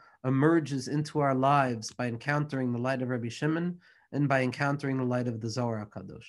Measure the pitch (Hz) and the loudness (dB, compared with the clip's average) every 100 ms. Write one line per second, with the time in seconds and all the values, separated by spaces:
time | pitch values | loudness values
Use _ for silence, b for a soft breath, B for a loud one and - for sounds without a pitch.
0 | b b 131 131 151 165 135 135 120 151 | b b 0 4 6 4 2 -4 -2 -2
1 | 147 151 139 131 135 143 131 113 104 - | -2 0 2 4 4 4 2 -2 -8 -6
2 | 123 113 139 147 147 135 127 120 127 131 | -4 -4 -2 0 0 -2 -2 0 0 -2
3 | 127 123 117 - 151 165 175 175 b b | -2 -2 -4 -2 -2 0 -2 -6 b b
4 | b 139 147 135 127 120 143 143 139 131 | b 0 2 4 2 0 -2 0 -2 0
5 | 123 123 123 110 113 127 120 110 104 98 | 0 0 -2 -4 -4 -2 -2 -4 -6 -12
6 | 98 113 | -14 -16